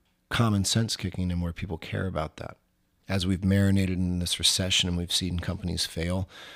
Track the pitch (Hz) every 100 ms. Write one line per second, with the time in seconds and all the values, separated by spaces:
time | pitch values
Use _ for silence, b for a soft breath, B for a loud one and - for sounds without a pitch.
0 | _ _ - - 117 104 95 113 113 -
1 | 95 90 90 87 85 82 92 82 - 101
2 | 95 80 78 - 50 - _ _ _ _
3 | - 98 90 92 95 98 98 98 95 92
4 | 90 90 87 - 85 - 95 - 92 87
5 | 87 - 92 87 90 85 87 85 - -
6 | 82 92 95 B B